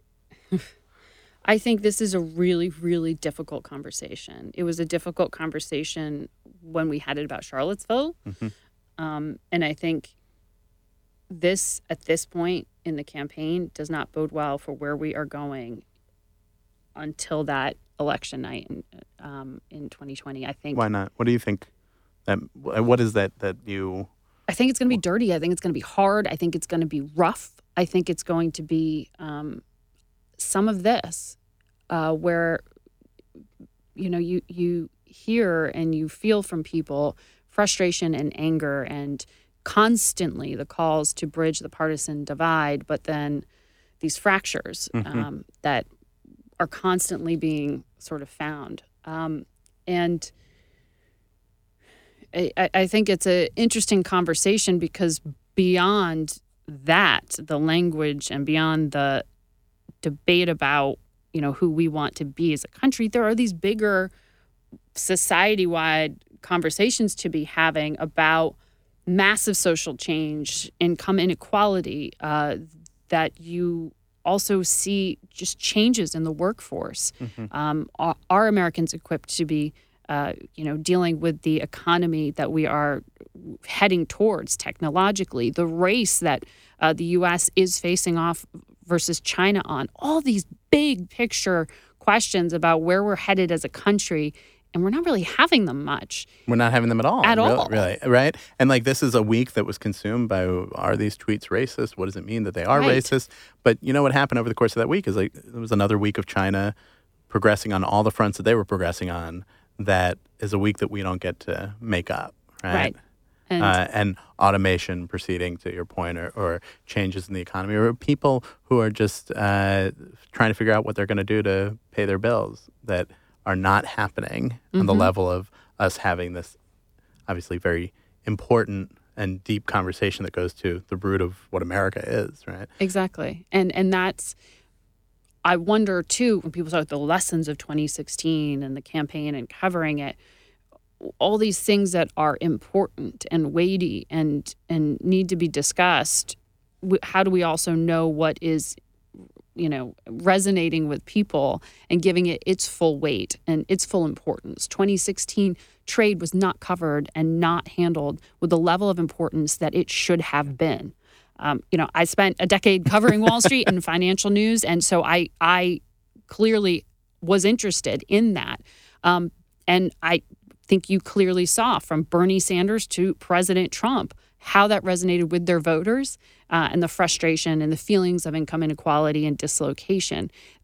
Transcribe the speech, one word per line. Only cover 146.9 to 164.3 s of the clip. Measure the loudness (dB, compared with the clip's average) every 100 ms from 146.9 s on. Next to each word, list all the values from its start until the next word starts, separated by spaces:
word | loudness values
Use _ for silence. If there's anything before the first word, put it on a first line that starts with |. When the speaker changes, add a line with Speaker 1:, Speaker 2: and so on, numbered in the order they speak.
| 0
Speaker 1:
how | 2 2
do | 4
we | 4
also | 2 0 0
know | 2 2 2 2
what | 2 0 0
is, | 0 -2 -2 -10 _ _ _ -20 -20 -20 _
you | -6 -4
know, | -4 -8 -14 -14
resonating | -2 4 4 4 2 2 0 0
with | -4 -2
people | 0 0 2 0 0 -8 -16 -2
and | 2
giving | 4 4 2
it | 0 -2
its | -2 -4
full | 0 0 2
weight | -2 -2 -4 -6 -2
and | -2 0
its | -2
full | 0 0
importance? | 0 -4 -6 -6 -8 -10 -6
Twenty | 0 2 2
sixteen | -2 -4 -4 0 0 0 -10 _ -4
trade | 2 2 2
was | -2
not | 0 0 0
covered | -4 -2 0 -2 -2
and | -2 0 2
not | 2 0 -2
handled | 0 0 0 -2 -6 -12 -4
with | 2
the | 4
level | 4 2 2
of | 0
importance | -2 -2 -2 0 -2 -2
that | -2
it | 0 -2
should | -2 0 0
have | 0 -2 -2 0
been. | 0 -2 -8 -16 _ _ _ -6
Um, | -2 -2 0
you | 0
know, | 0
I | 0
spent | 0 2 2 2
a | 2
decade | 4 4 4
covering | 4 4 6 6
Wall | 6 6
Street | 4 4 2
and | 0
Speaker 2:
<laughs> | 0
Speaker 1:
financial | 0 2 2 2